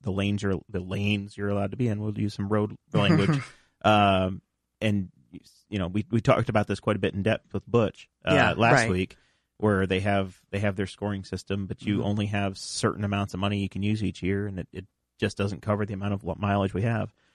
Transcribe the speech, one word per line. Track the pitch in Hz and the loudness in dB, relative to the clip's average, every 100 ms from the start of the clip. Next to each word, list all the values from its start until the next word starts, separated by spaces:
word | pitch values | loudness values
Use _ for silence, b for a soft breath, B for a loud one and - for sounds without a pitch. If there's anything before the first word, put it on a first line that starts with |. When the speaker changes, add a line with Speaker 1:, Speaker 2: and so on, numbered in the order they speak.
Speaker 1:
the | 101 | -4
lanes | 95 101 101 | -2 0 0
you're, | 101 92 - | -2 -2 -4
the | 98 | -8
lanes | 92 95 101 104 101 - | -6 -2 0 0 -4 -8
you're | 101 | -4
allowed | 101 101 | -2 -2
to | 104 | -2
be | 120 | -2
in. | 104 | -2
We'll | 107 104 | -4 -4
use | 104 | -4
some | - 101 | -4 -2
road | 107 104 - _ | 0 0 -4 _
Speaker 2:
<laughs> | |
Speaker 1:
language. | - 101 156 101 143 B B B B | 2 4 6 4 2 B B B B
Um, | 107 104 101 95 92 92 - _ _ _ | 4 6 6 4 2 -4 -12 _ _ _
and, | 110 101 90 - _ 90 - _ _ | 0 0 -2 -10 _ -20 -20 _ _
you | 104 | -4
know, | 87 | -2
we, | 104 - | -2 -2
we | 117 | 0
talked | 139 - 117 | 4 2 2
about | 107 101 | 0 0
this | 98 | -2
quite | - 104 | -2 0
a | |
bit | 95 | 0
in | 98 | 0
depth | 104 110 - | 0 0 -4
with | 101 - | -10 0
Butch, | 120 104 - - _ - | 2 2 -2 -16 _ 0
uh, | |
Speaker 2:
Yeah, | 95 110 | 2 4
Speaker 1:
last | 90 113 127 | 4 4 6
Speaker 2:
right. | 113 | 4
Speaker 1:
week, | 92 95 - _ _ _ - | 0 -2 -8 _ _ _ -2
where | 107 95 95 | 2 2 2
they | 95 | 0
have, | 101 101 95 - _ | 2 0 -2 -8 _
they | 98 | -2
have | 104 98 | -2 -2
their | 95 | -4
scoring | - 104 98 | -4 -6 -6
system, | 95 92 - 98 95 | -6 -8 -4 -6 -4
but | - | -6
you | 107 101 | -2 0
Speaker 2:
Mm-hmm. | 101 | 0
Speaker 1:
only | 104 104 | -2 -2
have | 104 98 95 | -2 -4 -6
certain | - - 110 - | -10 -2 -2 0
amounts | 104 101 98 | -2 -2 -4
of | 90 | -4
money | 101 101 | -2 -2
you | 98 | -4
can | 95 | -2
use | 101 107 | -2 -2
each | 95 - | -2 -4
year, | 87 98 104 | -2 -2 -4
and | 95 | -8
it, | 80 | -10
it | - 95 _ _ _ | -12 -16 _ _ _
just | 107 - | -4 -2
doesn't | 98 - | -4 -4
cover | - 104 104 | -2 -2 -2
the | |
amount | 98 101 | -4 -4
of | 98 | -4
lo-, | 85 - | -4 -2
mileage | 101 101 98 | 0 2 2
we | 92 | 0
have. | 113 113 101 - _ | 0 -2 -4 -10 _